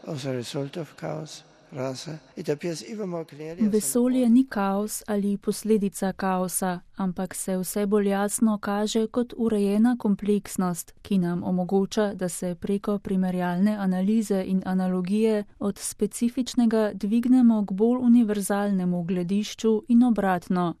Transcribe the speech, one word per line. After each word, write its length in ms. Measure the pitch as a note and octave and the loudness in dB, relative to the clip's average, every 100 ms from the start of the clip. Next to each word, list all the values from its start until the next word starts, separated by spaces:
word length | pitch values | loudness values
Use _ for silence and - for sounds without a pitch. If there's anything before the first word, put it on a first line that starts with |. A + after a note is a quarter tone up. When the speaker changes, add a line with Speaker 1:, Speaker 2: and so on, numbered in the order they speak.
| - | -8
Speaker 1:
or 80 | |
the 180 | D3+ C3+ | -8 -4
result 440 | B2+ A#2 D3+ C#3 F3 | -6 -6 -6 -6 -8
of 180 | D3+ - | -12 -10
chaos. 420 | D#3+ D#3 D#3 - - _ _ | -8 -8 -10 -16 -20 _ _
Rather, 460 | D3+ C3 C3 - D#3 _ - | -8 -8 -8 -12 -14 _ -10
it 120 | D#3+ | -6
appears 340 | D3 F3 D#3 | -4 -4 -6
even 260 | - G#3+ G3 | -10 -8 -6
more 160 | E3+ | -8
clearly 360 | D#3+ C#3+ D#3 F3 | -10 -12 -12 -2
as 60 | G#3+ | 2
an 40 | |
Speaker 2:
Vesolje 520 | G#3+ - B3 B3 B3+ | 2 0 0 2 2
Speaker 1:
order. 120 | A#3+ | 4
Speaker 2:
ni 100 | A#3+ | 4
kaos 580 | C4+ G#3 G3 G3 G#3+ - - | 4 -2 -2 -2 -4 -8 -4
ali 320 | G#3 G3+ G3+ | -2 -2 -2
posledica 760 | - G3+ G#3 G#3+ G3 - G3 | -4 -4 0 2 0 -2 -4
kaosa, 680 | F#3 F#3+ F#3 F#3 - F#3 F3+ - - | -2 -2 -2 -2 -2 -4 -4 -10 -6
ampak 380 | F#3+ F3+ F#3 | -4 -4 -6
se 220 | - - F#3 | -6 -4 -4
vse 300 | F3+ G#3 G#3 | -2 -2 2
bolj 220 | G#3 G3+ | 2 2
jasno 500 | G3 G3+ - A3 G#3 | 0 -2 2 2 2
kaže 480 | - G3+ G#3+ A3+ A3 | -2 -2 0 0 0
kot 260 | B3 A#3+ - | -2 -4 -2
urejena 600 | A3+ G#3+ G3+ G#3 A#3 A#3+ | 0 2 2 4 2 2
kompleksnost, 960 | A3 G3 G3 G#3 - - F#3 F3 - - | 0 0 0 0 -2 -4 -2 -4 -10 -20
ki 160 | - G3 | -2 0
nam 240 | F3 F3 | 0 -2
omogoča, 720 | - F#3 F3+ G3 G3 - G#3 | -2 -2 0 0 0 0 -2
da 140 | F#3+ F3+ | -2 -6
se 260 | - F#3 | -4 -6
preko 440 | F3 - G3+ G#3 G3+ | -6 -4 -2 -2 -4
primerjalne 800 | G3+ F#3+ F#3 F3+ F3+ F3 G#3 G#3+ | -2 -2 0 0 -2 2 2 2
analize 680 | G3 F#3 F#3+ A3+ G#3 G3 F#3 | 0 0 2 2 2 -2 0
in 160 | F#3 F#3+ | -2 0
analogije 760 | F#3 F#3 F#3 F3+ G#3+ A3 G#3+ G#3 - | 0 0 0 0 2 2 2 -4 -6
od 200 | G3+ G3+ | -6 -4
specifičnega 1120 | - - G#3 - A#3 C4+ B3+ - A#3 A3 G#3+ | -10 -4 -4 -2 -2 -2 -2 2 2 2 0
dvignemo 680 | G3+ G3+ A#3 A#3+ B3+ A#3 A3 G3+ | -2 0 0 4 6 6 4 0
k 60 | |
bolj 260 | F#3+ A3+ B3 | 2 2 4
univerzalnemu 1000 | B3 A#3+ G#3+ G#3 G3 G3+ G3+ F#3+ F3+ F3 | 6 6 6 0 0 0 2 0 0 -2
gledišču 800 | E3+ F3+ F3 G3 G#3 - A3 A3 - | -2 -2 0 -2 -2 -2 0 0 4
in 140 | A#3 | 4
obratno. 720 | B3 G#3+ G3 F3+ - F3+ F3 - | 6 2 2 0 0 0 0 -4